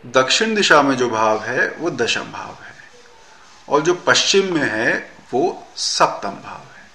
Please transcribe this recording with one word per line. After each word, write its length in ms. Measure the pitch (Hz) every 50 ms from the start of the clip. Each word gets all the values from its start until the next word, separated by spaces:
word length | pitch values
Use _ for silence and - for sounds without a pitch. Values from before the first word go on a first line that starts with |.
| -
दक्षिण 500 | 127 117 131 131 - - - 220 226 220
दिशा 260 | 208 185 - 170 151
में 160 | 139 139 135
जो 120 | 123 127 117
भाव 340 | 110 110 110 110 110 107 107
है, 320 | 117 123 135 - - - -
वो 100 | 151 175
दशम 320 | 147 120 117 - - 104
भाव 360 | - - - - - - - - -
है, 80 | - - - - - - - - - - - - - - - - - - - - -
और 120 | 143 147
जो 120 | 156 170 175
पश्चिम 600 | 175 - - 127 - - - - 196 196 190 175
में 160 | 156 135 113
है, 400 | 107 110 120 139 180 220 - - - - - - -
वो 340 | 123 160 190 - - - - -
सप्तम 540 | - - - - - 175 - - - - 101
भाव 320 | 98 101 - - - - - - -
है। 80 | - - - _